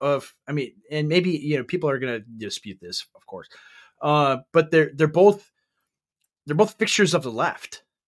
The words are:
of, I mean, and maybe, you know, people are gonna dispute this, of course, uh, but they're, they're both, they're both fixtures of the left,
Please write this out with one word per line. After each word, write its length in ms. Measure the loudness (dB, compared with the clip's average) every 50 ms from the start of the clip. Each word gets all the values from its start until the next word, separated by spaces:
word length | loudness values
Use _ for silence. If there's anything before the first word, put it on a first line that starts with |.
of, 320 | -2 0 0 -2 -4 -8 _ _ _
I 60 | -6
mean, 220 | -4 -4 -4 -6 -10 _ _ -8
and 200 | -6 -4 -2 0
maybe, 240 | 2 2 2 0
you 240 | -2 -2 -2 -2 -2
know, 80 | -2 -2
people 260 | -4 -4 -2 -2 -2
are 80 | -2 -2
gonna 220 | -4 -6 -6 -8
dispute 580 | -10 -14 -14 -12 -10 -10 -10 -12 -12 -14 -16 -16
this, 240 | -14 -12 -12 -12 -12 _ _
of 100 | _ _
course, 220 | -18 -16 -16 -16 -18 -20 -20 -20 -20 -20 -20 -20 _ _ -6
uh, 340 | -2 0 2 2 2 0 0 -4 -4 _
but 180 | 2 2 2 4
they're, 220 | 4 2 2 2 2
they're 140 | 0 0 2
both, 420 | 4 6 6 6 4 2 -4 _ _ _ _ _ _ _ _ _ _ _ _ _ _ _ _ _ _ _ _
they're 80 | -2 0
both 240 | 2 2 2 0 -4
fixtures 340 | -2 0 2 2 2 2
of 120 | 2 0 -2
the 80 | -4
left, 500 | -4 -4 -4 -4 -4 -8 -14 -18 -20 -20 _ _ _ _ _